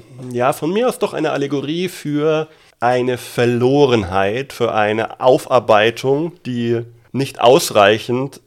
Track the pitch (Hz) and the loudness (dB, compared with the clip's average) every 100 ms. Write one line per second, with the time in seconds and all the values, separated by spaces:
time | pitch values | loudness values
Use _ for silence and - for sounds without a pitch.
0 | - 127 127 120 127 143 151 202 247 - | -20 -18 -10 -2 -2 -2 -4 -2 -2 -2
1 | 202 - 151 139 139 143 135 165 185 - | -6 -4 -4 -4 -4 -4 -4 -6 -6 -8
2 | 147 147 156 156 156 _ _ _ 120 127 | -6 -2 0 -2 -4 _ _ _ -2 0
3 | 127 120 - - 120 120 123 143 135 120 | 0 -4 -6 -2 0 2 2 4 4 2
4 | 90 95 98 117 139 - 117 110 104 110 | 0 -2 -2 -2 -8 -4 -2 0 0 0
5 | 110 - 127 151 - 127 113 104 113 113 | -4 0 2 2 2 0 4 4 4 0
6 | 131 143 170 170 - 123 117 117 117 _ | -2 -2 -4 -10 -8 -4 -2 -2 -4 _
7 | _ 123 135 - 120 127 - 110 101 110 | _ -6 -6 2 4 4 4 4 4 4
8 | - 123 139 - | 0 -4 -4 -10